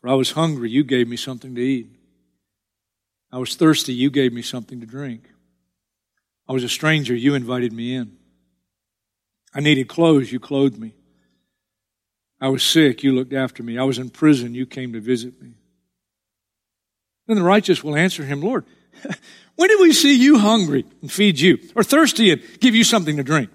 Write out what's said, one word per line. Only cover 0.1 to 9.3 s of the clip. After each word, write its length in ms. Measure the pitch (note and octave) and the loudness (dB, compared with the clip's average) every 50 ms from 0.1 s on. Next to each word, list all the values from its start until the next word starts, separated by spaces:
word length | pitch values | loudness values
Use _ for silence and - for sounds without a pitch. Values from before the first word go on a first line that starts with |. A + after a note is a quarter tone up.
I 40 | C3 | 0
was 180 | C3+ C3 - | 0 0 -2
hungry, 380 | - D3+ D#3+ E3 D#3 C3+ A#2 A2+ | -2 -2 -2 -2 -2 -4 -6 -4
you 140 | A2+ C3+ D3 | -2 -2 -2
gave 240 | B2+ C3+ B2+ B2 A#2 | 0 0 0 0 -2
me 100 | A#2+ A#2 | -4 -10
something 360 | - - C3 A#2+ - C3 B2+ | -10 -12 -12 -14 -16 -16 -10
to 60 | A#2+ | -6
eat. 260 | A#2+ C3 C3+ B2+ A2+ G#2+ _ _ _ _ _ _ _ _ _ _ _ _ _ _ _ _ _ _ _ _ _ _ _ _ _ _ _ _ | -4 -4 -4 -4 -6 -12 _ _ _ _ _ _ _ _ _ _ _ _ _ _ _ _ _ _ _ _ _ _ _ _ _ _ _ _
I 80 | - B2+ | -12 -10
was 160 | B2+ A#2+ - | -10 -10 -4
thirsty, 380 | - F3 D#3+ D#3 - - - B2+ | 2 2 2 2 2 -2 -6 -4
you 160 | B2 C3 D3 | -2 -2 -2
gave 220 | C3 C#3+ C3+ B2+ A#2 | 0 0 0 0 -2
me 80 | A#2+ A#2 | -4 -12
something 360 | - - B2+ A2 _ - B2 | -12 -12 -12 -14 _ -18 -18
to 60 | A#2 | -18
drink. 440 | A2 A#2 C3+ C#3+ C3+ A#2+ A2 _ _ _ _ _ _ _ _ _ _ _ _ _ _ _ _ _ _ _ _ _ _ _ _ _ _ | -16 -16 -14 -14 -14 -14 -16 _ _ _ _ _ _ _ _ _ _ _ _ _ _ _ _ _ _ _ _ _ _ _ _ _ _
I 60 | C3 | -6
was 100 | C3 B2 | -6 -4
a 60 | A#2+ | -4
stranger, 460 | - - - D3+ D#3 D#3 C#3+ B2 B2 | -6 -4 0 0 0 0 0 -4 -4
you 180 | A#2+ A#2 C#3 C#3+ | 0 0 0 0
invited 380 | C#3 B2 A2+ B2+ B2 B2 A#2+ | 0 -4 -6 -6 -4 -4 -6
me 240 | A2 A2+ A#2 A#2+ B2+ | -6 -6 -8 -8 -6
in. 220 | C3 A#2+ G#2 F#2+ _ _ _ _ _ _ _ _ _ _ _ _ _ _ _ _ _ _ _ _ _ _ _ | -8 -8 -10 -14 _ _ _ _ _ _ _ _ _ _ _ _ _ _ _ _ _ _ _ _ _ _ _